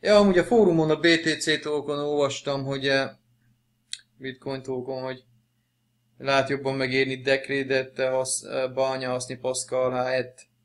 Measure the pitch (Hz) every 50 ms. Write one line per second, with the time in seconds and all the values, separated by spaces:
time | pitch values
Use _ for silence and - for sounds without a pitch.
0 | - 190 214 208 202 202 185 175 170 - 247 233 214 185 170 160 156 156 156 156
1 | 165 170 165 160 165 165 156 156 - 165 151 147 151 151 151 147 139 143 147 143
2 | 147 147 147 147 143 135 123 - - 143 139 139 135 135 139 139 135 139 135 135
3 | 135 - - _ _ _ _ _ _ _ _ _ _ _ _ _ _ _ - -
4 | _ _ _ _ 135 131 127 131 - 135 135 131 131 - 131 127 123 131 135 131
5 | 127 131 131 131 _ _ _ _ _ _ _ _ _ _ _ _ _ _ _ _
6 | _ _ _ _ 131 135 139 135 131 131 139 135 135 135 135 135 135 127 127 131
7 | 135 131 131 131 123 135 135 135 - - 139 139 135 131 135 131 131 131 _ -
8 | 131 131 131 131 131 131 - - - - - 135 131 131 127 131 131 135 131 131
9 | 131 127 127 123 120 - 131 123 - 131 127 127 - - 127 127 127 127 127 127
10 | 123 127 131 131 123 127 - _ - _ _ _ _